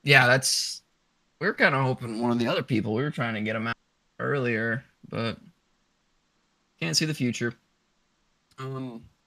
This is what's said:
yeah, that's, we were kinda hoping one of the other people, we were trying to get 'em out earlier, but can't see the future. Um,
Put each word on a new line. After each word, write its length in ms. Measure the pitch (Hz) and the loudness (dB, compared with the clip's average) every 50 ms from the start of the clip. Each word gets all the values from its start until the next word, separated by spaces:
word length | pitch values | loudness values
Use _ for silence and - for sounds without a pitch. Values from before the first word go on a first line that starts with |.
| - | 2
yeah, 220 | 143 139 135 127 | 6 6 6 8
that's, 560 | 123 127 131 - - - - - - - - _ _ _ _ _ _ _ _ _ _ _ - | 6 4 4 4 0 -2 -2 -2 -6 -8 -12 _ _ _ _ _ _ _ _ _ _ _ -6
we 60 | - | -4
were 80 | 101 - | -4 0
kinda 260 | - 247 185 143 135 | 2 2 4 4 4
hoping 400 | 135 127 127 - 127 113 110 110 | 2 2 0 -2 -4 -8 -6 -2
one 120 | 120 120 | 0 2
of 80 | 117 117 | 2 2
the 80 | 120 117 | 2 0
other 160 | 180 190 131 | 0 -2 -2
people, 320 | - 120 107 104 110 107 | 0 0 0 0 0 -2
we 80 | 117 139 | -2 -2
were 80 | 151 | -2
trying 240 | - - 123 117 113 | -2 -4 -4 -4 -4
to 60 | 104 | -4
get 140 | 107 107 110 | -4 -4 -4
'em 120 | 113 110 117 | -4 -4 -6
out 100 | 117 _ _ _ _ _ _ _ _ - | -6 _ _ _ _ _ _ _ _ -6
earlier, 680 | 127 127 139 143 127 120 117 107 113 117 113 131 - _ _ _ - - | -4 -2 -2 0 0 0 0 0 0 -2 -2 -4 -6 _ _ _ -16 -10
but 280 | 104 107 113 113 - - - - - _ _ _ _ _ _ _ _ _ _ _ _ _ _ _ _ _ _ _ _ _ _ _ _ - | -6 -4 -4 -4 -6 -8 -14 -20 -20 _ _ _ _ _ _ _ _ _ _ _ _ _ _ _ _ _ _ _ _ _ _ _ _ -8
can't 180 | 165 165 156 156 | -4 0 0 2
see 80 | 160 | 2
the 80 | 156 151 | 0 0
future. 400 | - 131 120 117 - 120 117 113 _ _ _ _ _ _ _ _ _ _ _ _ _ _ _ _ _ _ _ _ - | 0 0 -2 0 -2 -4 -6 -6 _ _ _ _ _ _ _ _ _ _ _ _ _ _ _ _ _ _ _ _ -12
Um, 460 | 131 135 135 131 131 127 117 113 113 - _ _ _ | -12 -10 -8 -8 -8 -10 -12 -14 -18 -20 _ _ _